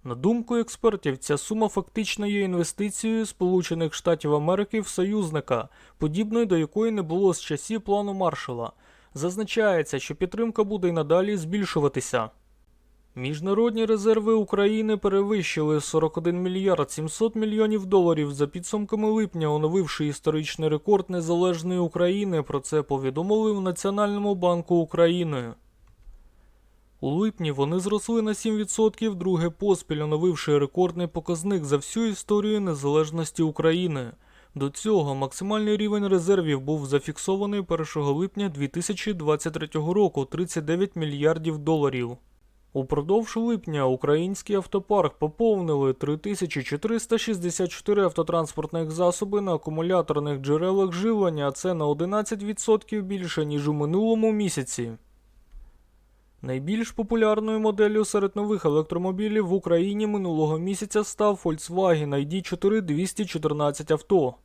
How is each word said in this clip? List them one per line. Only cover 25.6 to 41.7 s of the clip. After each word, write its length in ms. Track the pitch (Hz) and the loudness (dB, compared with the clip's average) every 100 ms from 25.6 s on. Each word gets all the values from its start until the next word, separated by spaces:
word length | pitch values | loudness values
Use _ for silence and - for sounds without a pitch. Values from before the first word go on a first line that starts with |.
| _ _ _ _ - - - _ _ _ _ _ _ _ | _ _ _ _ -20 -20 -20 _ _ _ _ _ _ _
У 100 | 135 | -4
липні 420 | 151 214 - 160 | 0 -2 -2 -4
вони 260 | 139 139 175 | 0 0 0
зросли 440 | 185 208 - 233 | 0 -2 0 0
на 120 | 214 | 0
сім 220 | 208 226 214 | -2 -2 -2
відсотків, 580 | 208 - 220 - 220 | -2 2 2 2 -4
друге 360 | 190 180 175 170 | -2 0 0 0
поспіль 520 | 160 202 180 - 156 | -2 0 0 0 -4
оновивши 560 | 151 151 180 160 - 147 | -2 2 2 0 2 2
рекордний 480 | 139 - 180 170 175 | 2 0 0 0 -4
показник 580 | 170 165 170 180 196 | -4 -4 -4 0 -2
за 120 | 143 143 | 0 -2
всю 300 | - 220 226 | 0 -2 -2
історію 540 | 196 - 208 208 214 | -2 0 0 2 0
незалежності 840 | 190 147 143 151 156 160 160 - | -2 -2 2 2 2 -2 -6 -2
України. 720 | 160 151 160 170 180 147 120 - _ _ _ | -2 2 2 2 0 -4 -8 -14 _ _ _
До 160 | 147 139 | -6 -6
цього 440 | - 220 208 143 | -4 0 2 2
максимальний 600 | 135 135 - 190 214 214 208 | -2 -4 -6 -4 -2 0 0
рівень 320 | 214 208 202 | 0 0 2
резервів 520 | 190 170 196 160 139 | 2 4 2 2 0
був 260 | 135 156 139 | 0 -4 0
зафіксований 760 | 139 147 143 - 196 202 202 | 0 -2 -8 -2 -2 -2 -4
першого 500 | 185 165 156 160 143 | -2 -4 -2 -2 0
липня 360 | 143 190 - 202 | 0 -2 -2 -4
дві 200 | 143 139 | -2 -4
тисячі 440 | 165 170 196 - | -4 -4 -4 -4
двадцять 400 | 185 151 151 170 | -4 0 0 -2
третього 420 | 160 180 - 151 | -6 -6 -4 0
року, 300 | 185 196 - | 2 2 2
тридцять 400 | 135 151 180 - | -4 -4 -4 -4
дев'ять 320 | 151 170 196 - | -2 0 0 -2
мільярдів 600 | 156 143 147 165 160 156 | -4 2 2 2 -2 -2
доларів. 580 | 147 | 0